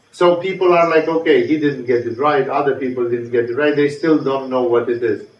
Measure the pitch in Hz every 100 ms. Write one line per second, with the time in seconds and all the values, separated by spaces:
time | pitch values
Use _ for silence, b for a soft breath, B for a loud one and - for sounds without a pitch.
0 | _ - 175 175 185 180 185 175 165 156
1 | 156 160 165 185 175 151 143 127 120 120
2 | 120 113 143 143 131 139 139 127 131 123
3 | 120 120 117 120 117 120 151 143 143 -
4 | 165 151 135 135 131 127 120 117 113 117
5 | 113 98 -